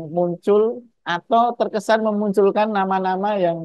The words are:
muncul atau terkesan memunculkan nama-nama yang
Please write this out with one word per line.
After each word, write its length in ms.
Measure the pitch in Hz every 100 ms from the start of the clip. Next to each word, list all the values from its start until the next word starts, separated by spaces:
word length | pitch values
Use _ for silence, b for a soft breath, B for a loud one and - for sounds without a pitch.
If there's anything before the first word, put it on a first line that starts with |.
| 160
muncul 800 | 170 175 170 - 208 220 247 - _
atau 480 | - 170 - 233 240 233
terkesan 400 | 208 214 - 220 220
memunculkan 640 | 208 208 202 196 208 214
nama-nama 640 | 202 190 190 185 185 208 208
yang 240 | 170 165